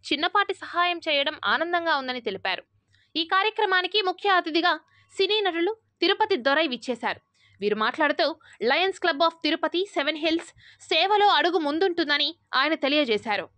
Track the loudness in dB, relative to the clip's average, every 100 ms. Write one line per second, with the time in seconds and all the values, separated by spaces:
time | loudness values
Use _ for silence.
0 | -4 -2 0 0 0 -4 -6 0 0 0
1 | -2 0 0 -2 0 0 0 -2 0 -2
2 | -2 -6 -6 -6 -6 -6 -10 _ _ _
3 | _ -6 0 0 0 0 2 2 0 -2
4 | -2 -2 2 2 2 0 0 -2 _ _
5 | _ -4 0 2 0 0 -2 -4 _ _
6 | 0 2 2 0 2 2 0 -4 -6 -4
7 | -4 -6 _ _ _ _ -2 0 -2 0
8 | 0 2 -2 -2 -16 -4 0 2 0 -2
9 | -2 2 0 0 -2 -2 -2 -2 -4 -2
10 | -4 -2 -2 -2 -4 _ -20 -20 -2 0
11 | 2 4 4 4 4 2 0 0 0 0
12 | -2 0 -2 -6 _ -2 0 0 0 0
13 | 0 -2 -2 -4 -6